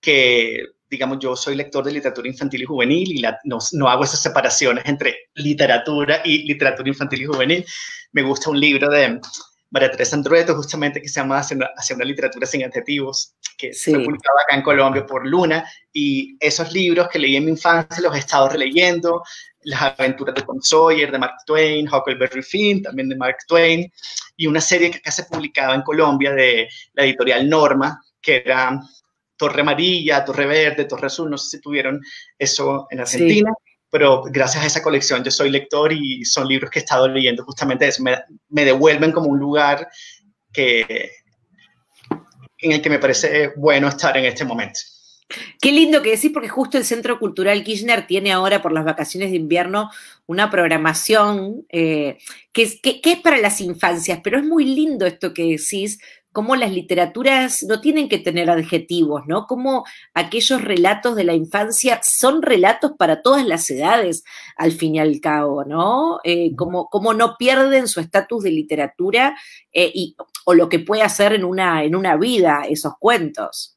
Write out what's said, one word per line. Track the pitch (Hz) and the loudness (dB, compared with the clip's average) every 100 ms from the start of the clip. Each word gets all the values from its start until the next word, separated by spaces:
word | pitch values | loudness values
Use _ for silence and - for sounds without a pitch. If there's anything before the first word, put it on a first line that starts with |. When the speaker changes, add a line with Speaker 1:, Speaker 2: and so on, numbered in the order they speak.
Speaker 1:
que, | - 143 127 120 117 113 - _ _ | 4 4 4 4 0 -4 -12 _ _
digamos, | 131 131 135 | -6 -4 -4
yo | 135 127 | -6 -6
soy | - 139 | -4 -6
lector | 143 143 | -4 -4
de | 135 | -4
literatura | 147 139 123 120 | -4 -6 -6 -10
infantil | 131 143 135 | -6 -6 -6
y | |
juvenil, | 127 143 123 160 190 | -8 -2 2 2 0
y | 147 | -2
la, | 117 110 | -4 -4
no, | 139 120 - | -8 -6 -4
no | 160 131 | 0 2
hago | 131 | 4
esas | 139 147 | 0 -2
separaciones | - 143 131 - 135 120 147 | 0 0 0 2 2 0 -2
entre | 143 143 - _ | -2 -2 -4 _
literatura | - 143 147 139 120 - 147 143 156 | -6 -4 0 2 2 0 -2 0 0
y | 165 151 151 | 2 -2 -2
literatura | 143 139 131 131 | 0 0 0 -4
infantil | 139 147 127 | -4 -6 -6
y | 135 | -4
juvenil. | 139 131 175 180 - - - - | -2 0 0 -2 -14 -14 -16 -6
Me | 147 | -2
gusta | 135 139 156 | -2 -2 -2
un | 143 | 2
libro | 151 139 143 | 2 2 2
de | 147 127 117 - - - _ _ | 4 2 0 -10 -18 -20 _ _
María | 139 131 | 0 0
Teresa | - 123 147 | 0 -2 -2
Andrueto, | 139 165 165 | 2 2 2
justamente, | 156 139 160 143 143 | -2 -4 -4 -4 -4
que | 147 | -8
se | - | -6
llama | 135 139 | -2 -4
Hacia | 143 139 | -4 -6
una, | 127 - | -6 -6
Hacia | - 127 | -8 -4
una | |
literatura | 127 139 135 123 127 | -6 -4 -4 -4 -6
sin | 143 | -6
adjetivos, | 127 123 120 147 135 135 - _ - - | -6 -6 -4 -4 -4 -6 -10 _ -18 -12
que | 127 | -12
Speaker 2:
Sí. | - - | -8 0
Speaker 1:
fue | 147 | 0
publicado | 123 147 139 143 147 | 0 -2 2 2 4
acá | 139 | 0
en | |
Colombia | 139 143 135 135 135 | 2 4 4 2 -4
por | 131 131 | -6 0
Luna, | 170 170 160 160 - _ | 0 2 0 -4 -18 _
y | 151 143 135 135 - | -4 -2 -2 -4 -2
esos | 147 147 160 | -2 -2 -4
libros | 175 180 170 175 | 0 2 2 0
que | 165 | 0
leí | 135 135 | 0 2
en | 156 | 0
mi | |
infancia | 160 175 170 160 - | 0 2 2 0 -2
los | 175 147 | -2 -2
he | |
estado | 135 147 135 | 0 2 2
releyendo, | 147 135 151 180 175 170 170 170 - - _ 151 | 2 0 2 2 2 -2 -2 -6 -20 -20 _ -8
Las | 131 | -2
aventuras | 135 - 131 131 131 131 | -2 0 -2 -2 -4 -6
de | |
Tom | - 135 | -6 -4
Sawyer, | - 156 165 160 143 | 2 4 6 4 0
de | 131 | -2
Mark | 127 - | -6 -8
Twain, | - 156 156 151 151 | -2 2 2 0 0
Huckleberry | 135 135 127 127 131 | -2 -2 -2 -2 -4
Finn, | 131 196 208 196 | -6 -2 0 0
también | 196 135 131 | -2 -6 -6
de | 131 | -4
Mark | 127 131 - | -4 -6 0
Twain, | 165 165 165 180 - - - - _ | 4 4 2 -4 -12 -14 -14 -14 _
y | 160 | -2
una | 156 | 0
serie | - 175 175 | 0 2 0
que | 170 | -2
acá | 156 | -8
se | 147 | -8
publicaba | - 160 147 - 135 | -8 -8 -6 -4 0
en | 135 | -2
Colombia | 139 156 151 139 139 | -2 2 2 2 0
de | 139 127 117 117 - - | 4 4 4 -2 -10 -12
la | - | 0
editorial | 139 131 123 123 139 | 0 2 2 2 2
Norma, | 156 147 139 135 - _ _ | 4 4 2 0 -6 _ _
que | - 135 123 | 0 0 2
era | 127 127 135 135 _ _ _ _ _ | 0 0 -4 -10 _ _ _ _ _
Torre | 147 139 | -2 0
Amarilla, | 143 139 180 180 151 139 | 0 0 0 0 0 0
Torre | 139 139 139 | 0 -2 0
Verde, | 156 151 147 | 2 2 0
Torre | 143 123 139 | -4 -4 -6
Azul, | - 160 | -6 -6
no | 139 | -6
sé | - 147 | -8 -12
si | |
tuvieron | 147 143 131 143 139 - - _ | -6 -4 -2 -6 -10 -20 -20 _
eso | 139 - 139 139 - | -4 -2 -2 -4 -6
en | 131 | -10
Speaker 2:
Sí. | 123 127 | -6 2
Speaker 1:
Argentina, | 170 208 214 220 _ _ _ | 4 4 2 -2 _ _ _
pero | 151 143 127 131 | 2 4 4 0
gracias | 131 127 151 | -2 0 0
a | 151 | -2
esa | 156 | -2
colección | 156 143 - 127 | 0 0 0 -2
yo | 131 | -2
soy | - 143 | 0 0
lector | 139 135 151 156 | 0 -2 0 0
y | 160 139 131 | 0 -4 -6
son | 127 - 135 | -2 -2 0
libros | 135 131 | -2 -2
que | - | -6
he | |
estado | - 131 131 | 0 2 2
leyendo | 131 127 120 | 2 0 -2
justamente | 127 - 143 123 139 | -8 -4 -2 0 0
eso, | 127 | 0
me, | 127 123 - - _ | -2 -2 -4 -20 _
me | 147 | 0
devuelven | 143 131 156 147 156 | 2 6 4 4 2
como | 165 156 | 2 0
un | 139 | 0
lugar | 143 147 147 143 165 - - - _ _ _ | 0 2 2 0 -6 -16 -20 -20 _ _ _
que, | - 127 117 113 113 - - _ _ _ _ _ _ _ _ - - _ _ - _ | -2 0 0 0 -6 -10 -14 _ _ _ _ _ _ _ _ -12 -12 _ _ -20 _
en | 165 | -2
el | 151 | 0
que | 156 | 0
me | - | 2
parece | 139 127 151 151 147 147 | 2 0 0 0 0 0
bueno | 147 139 143 | 2 4 2
estar | 139 160 135 | 0 0 2
en | 131 | 0
este | 120 | -2
momento. | 139 117 101 - - _ _ _ _ - - - | -6 -6 -8 -10 -16 _ _ _ _ -16 -16 -2
Speaker 2:
Qué | 269 | 2
lindo | 294 311 311 | 4 6 4
que | 214 | 2
decís, | 220 311 | 0 0
porque | 302 226 | -2 -6
justo | 254 262 269 | -4 0 0
el | |
Centro | 233 233 233 233 | 0 -4 -2 -4
Cultural | 208 160 190 202 | -4 -2 0 0
Kirchner | 208 208 233 226 - | -2 -6 0 -2 0
tiene | 190 196 | -2 2
ahora, | 185 190 202 | 2 2 2
por | 175 | 0
las | 156 | -2
vacaciones | 156 156 151 180 196 | -2 -4 -6 -4 -4
de | 180 | -2
invierno, | 156 170 175 202 214 - - - - | 0 0 0 -4 -6 -12 -20 -20 -8
una | 180 208 | -2 0
programación, | 202 170 160 160 160 - 214 208 202 190 233 - | 2 2 2 0 0 2 4 4 0 -6 -10 -6
eh, | 170 160 151 143 - - - _ | -2 0 0 -4 -6 -16 -18 _
que | - | 0
es, | 226 - | 0 0
que, | 269 262 | -4 0
que | 320 | 0
es | 349 | 2
para | 339 277 | 2 2
las | 208 202 | 2 0
infancias, | 180 170 185 170 165 170 | -6 -2 -2 -2 -4 -4
pero | 202 254 | -2 -2
es | |
muy | 294 330 | 0 2
lindo | 262 269 311 254 | 2 2 0 0
esto | 185 - 180 | -2 -2 -8
que | 170 | -2
decís, | 165 156 - 196 202 208 - - _ | -2 -2 -4 -4 -6 -8 -16 -20 _
cómo | - 220 | -6 -2
las | 262 220 | 0 0
literaturas | 185 160 175 175 220 262 269 254 - | -4 -2 0 0 0 2 2 0 -2
no | 185 214 | -2 -2
tienen | 285 302 285 | 0 0 0
que | 170 | -2
tener | 175 165 170 | -2 0 2
adjetivos, | 170 160 170 165 175 156 147 135 | 0 0 -4 -2 0 0 -2 -4
¿no? | 185 214 | -6 -4
Cómo | 247 262 254 - - _ | -4 -2 -2 -6 -20 _
aquellos | 165 175 233 226 262 | -4 -2 -2 0 0
relatos | 202 185 180 208 247 220 | 0 2 2 2 -2 0
de | |
la | 175 | 0
infancia | 165 165 202 214 226 254 233 | 0 0 -2 -2 0 0 0
son | - - 254 311 | 2 2 2 2
relatos | 285 220 190 233 285 - | 2 4 4 2 -2 0
para | 165 156 | 0 2
todas | 247 277 | 4 4
las | 247 165 - | 2 -2 -2
edades, | 135 156 240 190 165 - - - - | -2 2 2 2 -4 -10 -20 -20 -2
al | 165 | 0
fin | 165 160 | 0 -2
y | 156 | 0
al | 156 147 | 0 0
cabo, | 160 151 147 143 | -2 0 0 -2
¿no? | 139 156 185 240 330 339 | -4 -2 0 2 0 -2
Eh, | 165 175 170 | -2 0 0
cómo, | 127 175 180 - | -2 -4 -4 -4
cómo | 202 214 | -2 0
no | 220 226 - | 2 2 2
pierden | 247 269 269 269 240 | 2 4 4 4 2
su | - | -4
estatus | 165 196 196 233 | 0 -2 0 -4
de | 196 | -2
literatura, | 160 151 151 139 - 180 226 269 277 - - _ | -2 -2 -4 -4 -2 0 2 2 -2 -18 -20 _
eh, | 170 175 | 0 0
y, | 190 175 - - - | 0 -8 -10 -18 -6
o | - | 4
lo | 175 170 | 6 6
que | 170 | 0
puede | 165 214 | 0 0
hacer | 208 - 202 | 2 4 2
en | 214 | 4
una, | 185 185 185 160 | 0 0 0 2
en | 151 180 | 0 0
una | 190 156 | 2 2
vida | 226 240 170 147 139 | 2 4 4 2 0
esos | 147 147 - | -4 -4 0
cuentos. | 220 240 156 - 95 - - | 2 2 0 -6 -10 -10 -14